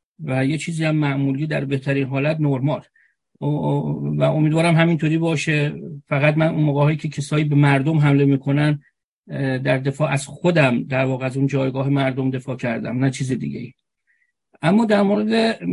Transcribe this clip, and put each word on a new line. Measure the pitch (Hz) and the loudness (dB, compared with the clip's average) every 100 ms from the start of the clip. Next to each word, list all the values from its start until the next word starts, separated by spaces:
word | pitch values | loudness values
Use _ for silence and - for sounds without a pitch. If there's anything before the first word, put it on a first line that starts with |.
| _ - | _ -14
و | 156 131 135 | -4 0 0
یه | 156 | -2
چیزی | - 160 160 | -6 -4 0
هم | 156 | 0
معمولی | 147 139 139 135 156 | 0 0 -2 -2 -4
در | 143 139 | -4 -4
بهترین | 139 139 139 127 | -4 -2 -2 -2
حالت | 135 147 156 | -2 -2 0
نرمال. | 147 131 143 139 - _ _ _ _ - | 0 0 0 -4 -8 _ _ _ _ -8
و... | 147 | -4
و | 147 147 143 147 147 143 147 | -2 -2 -2 -2 -4 -4 0
امیدوارم | 147 151 156 160 170 160 | 0 2 2 2 2 4
همینطوری | 165 165 156 160 | 4 2 0 0
باشه. | 165 156 - 151 147 - - 147 - | 0 -2 -2 0 -2 -4 -12 -12 -4
فقط | 143 147 151 | 0 2 2
من | 160 | 0
اون | 156 | 2
موقع‌هایی | 151 139 147 160 | 0 2 2 2
که | 160 | -4
کسایی | 147 143 151 | -8 -4 -2
به | 151 143 | 2 4
مردم | 143 139 139 160 | 4 4 2 2
حمله | 147 139 139 | 4 4 4
می‌کنن، | 135 139 143 151 147 _ _ _ _ - | 2 0 2 2 0 _ _ _ _ -12
اه، | 139 135 131 | -6 -4 -2
در | 135 131 | 0 0
دفاع | 135 139 151 | -2 -2 -2
از | 143 - | -2 -6
خودم، | - 175 165 135 120 | -4 0 4 4 2
در | - 131 131 | -2 -2 -2
واقع | 131 131 | -2 -4
از | 131 | -2
اون | 139 | 0
جایگاه | 139 135 131 139 | 0 -2 -2 -2
مردم | 139 135 127 131 | 0 0 -2 -4
دفاع | 127 - 127 | -4 -6 -6
کردم، | 123 113 110 123 | -4 -4 -4 -2
نه | 135 | -2
چیز | 131 131 | -2 -4
دیگه | 131 143 - | -4 -6 -10
ای. | - - _ _ _ _ _ _ _ - | -12 -18 _ _ _ _ _ _ _ -4
اما | 156 208 220 | 2 4 4
در | 208 | 2
مورد | 202 208 214 226 226 220 175 | 4 2 2 2 0 -2 -4